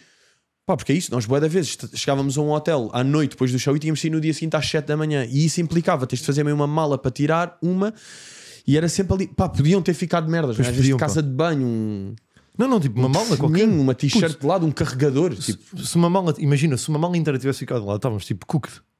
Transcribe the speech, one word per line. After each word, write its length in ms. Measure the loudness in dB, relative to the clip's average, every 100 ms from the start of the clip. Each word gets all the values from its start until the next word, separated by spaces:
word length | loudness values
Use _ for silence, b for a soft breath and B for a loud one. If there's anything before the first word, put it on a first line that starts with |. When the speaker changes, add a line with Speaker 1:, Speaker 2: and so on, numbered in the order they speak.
| b b b b b _
Speaker 1:
pá, 140 | -4 -2
porque 140 | 2
é 40 | 0
isso, 160 | 0
nós 140 | -4 0
bué 140 | 2
da 80 | 2
vezes 280 | 0 -2 -6
t-, 220 | -10 -6
chegávamos 400 | -2 0 0 0
a 40 |
um 100 | 0
hotel 400 | 0 0 -2 -2
à 100 | -2
noite 280 | 0 2 0
depois 200 | 0 -2
do 60 | 0
show 180 | 0 0
e 40 |
tínhamos 180 | 0 -2
de 40 |
sair 80 | -2
no 100 | 0
dia 100 | -2
seguinte 220 | -2 -2 -2
às 140 | 0
sete 160 | -2 -2
da 100 | -2
manhã. 280 | 0 -2 0
E 200 | 0 2
isso 140 | 0
implicava 460 | 0 0 0 0 -2
teres 140 | -4
de 80 | -2
fazer 160 | 0
meio 120 | 0 0
uma 120 | 0
mala 320 | 0 0 0
para 100 | -2
tirar 480 | -2 0 0 -2 -4
uma 280 | -2 0 -2 -6 B B B B B B 0
e 100 | 2
era 100 | 2
sempre 260 | -2 -2 -2
ali, 120 | -2
pá, 220 | -2 -2
podiam 320 | 2 4 4
ter 140 | 2 -2
ficado 340 | 0 -2 0
merdas, 260 | 0 0 0
Speaker 2:
Pois 40 |
Speaker 1:
não 60 | 0
é? 40 |
Às 60 | 4
vezes 160 | 4
Speaker 2:
podiam, 80 | 4
Speaker 1:
casa 240 | 2 0
Speaker 2:
pá. 40 | 0
Speaker 1:
de 60 |
banho, 320 | 0 0 0 0
um, 500 | -2 -4 -6 -10 -12 _ b b -2
Speaker 2:
Não, 120 | 0
não, 120 | 2
tipo, 200 | 0 0
uma 80 | 0
Speaker 1:
um 40 |
Speaker 2:
mala 240 | 2 0 0
qualquer. 200 | 2 4
Speaker 1:
telemzinho, 240 | 4 4
uma 140 | 2 2
t-shirt 380 | 2 2 2
Speaker 2:
Puto, 80 | 0
Speaker 1:
de 40 | 0
lado, 220 | 2 0
um 40 |
carregador, 640 | 0 -2 2 2 2 0 -2
Speaker 2:
se, 120 | -8
Speaker 1:
tipo. 300 | -8 -10 -12
Speaker 2:
se 120 | -2 2
uma 160 | 4
mala, 240 | 2 0 0
imagina, 400 | 2 2 2 0
se 100 | -2
uma 100 | -2
mala 180 | 0 0
inteira 220 | 0 0
tivesse 180 | -2 -4
ficado 260 | -4 -4
lá, 120 | -2 -2
estávamos 280 | -2 -4
tipo 220 | -6 -8 -2
cooked. 260 | -4 -4 -18 _